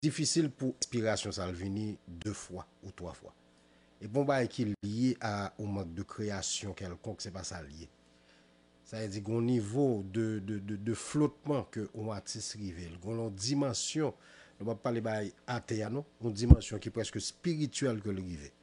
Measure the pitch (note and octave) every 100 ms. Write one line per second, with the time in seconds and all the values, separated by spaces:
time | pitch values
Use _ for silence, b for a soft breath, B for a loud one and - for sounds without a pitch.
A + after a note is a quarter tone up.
0 | D#3 C#3+ D3 E3 D#3 - C3+ - - B2
1 | A2 G#2 G#2+ F#2+ F2+ F2+ G2 G2+ G#2+ G2+
2 | - E2+ G2+ G2+ - F3+ - _ F#2+ -
3 | F2 D2+ - - _ b b b b b
4 | G#2+ A#2 C#3+ C3+ A#2 - A2+ G2+ G2+ G#2+
5 | C3 A#2+ A2+ G#2 G2 - G#2 G2 F#2 E2+
6 | F#2+ - G#2+ G2 F#2 - G#2 F#2 F#2+ E2+
7 | - G#2 G#2+ F2 E2+ F2+ D2+ D2+ E2+ _
8 | b b b b b b b _ - A2
9 | A2 G2+ G2+ A#2 A#2 B2+ G2+ A#2+ C#3 A2+
10 | F#2+ G2 A2 A2 F#2+ G#2 G2 G#2 G#2 A2
11 | - D3 D3 D3 - C#3+ G2 - G#2 A2
12 | G#2+ G#2 - A2 - G#2 G2+ E2 F2 E2+
13 | F#2 A2+ A2+ F#2+ G#2 C#3 C#3+ A#2 - D#3
14 | D3 - B B B - G#2 A2 C3 A#2
15 | A2+ G#2+ G2+ - - B2 - A2+ G#2+ B2
16 | D3 _ A#2 G2+ A#2+ A#2+ - G#2+ G#2+ G#2+
17 | A2 A2+ - - - D#3+ D3 - C#3 A2+
18 | G#2 F#2+ F#2 E2+ C#2+ -